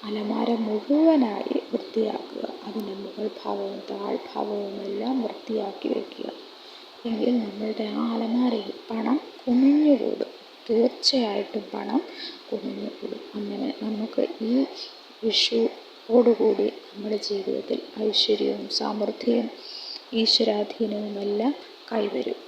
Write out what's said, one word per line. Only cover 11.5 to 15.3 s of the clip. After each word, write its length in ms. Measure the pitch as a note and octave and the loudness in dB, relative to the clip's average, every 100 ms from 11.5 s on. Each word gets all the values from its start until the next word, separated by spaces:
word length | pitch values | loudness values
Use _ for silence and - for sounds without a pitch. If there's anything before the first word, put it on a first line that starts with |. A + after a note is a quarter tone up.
| A3 G3+ | -6 -6
പണം 280 | G#3 G#3 B3 - - - - - | -8 0 -2 -2 -12 -12 -12 -8
കുമിഞ്ഞുകൂടും. 720 | G#3 - G3+ G#3 - - - - G#3 | -6 -6 -6 -8 -8 -10 -10 -10 -8
അങ്ങനെ 340 | G3+ G3+ - - | -6 -4 -4 -4
നമുക്ക് 400 | G#3+ G#3+ A3+ - - E4+ A3 | -4 -4 -4 -2 -2 -2 0
ഈ 20 | B3 C4+ - - - - - | 2 2 -4 -14 -16 -20 -4
വിഷുവോടുകൂടി 1400 | A3 | 0